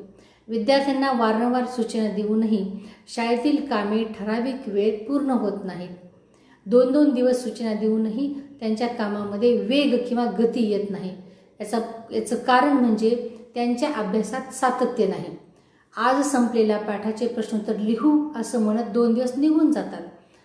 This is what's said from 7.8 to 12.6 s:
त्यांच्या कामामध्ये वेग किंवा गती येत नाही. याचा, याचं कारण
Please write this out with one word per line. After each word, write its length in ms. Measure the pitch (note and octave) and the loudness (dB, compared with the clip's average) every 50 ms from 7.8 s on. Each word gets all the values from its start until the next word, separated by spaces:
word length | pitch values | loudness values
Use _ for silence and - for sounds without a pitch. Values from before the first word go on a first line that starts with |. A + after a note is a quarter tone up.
| G#3+ A3 A3 A3 A3 A3 A3 B3+ C#4+ C#4+ C#4+ - - - - - | 2 2 2 2 0 -2 -2 -2 -2 -4 -4 -8 -12 -16 -14 -6
त्यांच्या 280 | A#3 A3 A3 G#3+ B3 A#3+ | -4 -2 -2 0 -2 -4
कामामध्ये 680 | A#3+ - G#3+ G3+ G#3 G#3 G#3 G3+ G3+ G3+ A#3 A#3+ A#3+ G#3 | -2 -4 -4 -4 -4 -4 -6 -6 -4 2 2 4 4 4
वेग 500 | G3 G3+ C4+ C#4+ C#4+ A#3 A#3 A#3+ - - | 2 2 2 2 4 4 2 0 0 -2
किंवा 160 | A#3+ A#3+ A#3+ G#3+ F#3 G3+ | -2 0 0 0 0 2
गती 320 | A#3 - - B3+ A3+ G#3 | 0 2 2 2 0 2
येत 180 | G3+ G3 - G3 | 0 0 -2 -4
नाही. 200 | F#3 - F#3+ F#3 F#3 - - - - - - _ _ _ | -6 -8 -8 -10 -10 -12 -18 -20 -20 -20 -20 _ _ _
याचा, 200 | G#3 - - A3+ A3 - - - - - | -8 -4 -4 -4 -4 -4 -10 -14 -14 -6
याचं 240 | - A3+ A3 - B3 | -6 -4 -2 -2 -4
कारण 340 | - - B3+ B3 B3+ | -2 2 4 4 6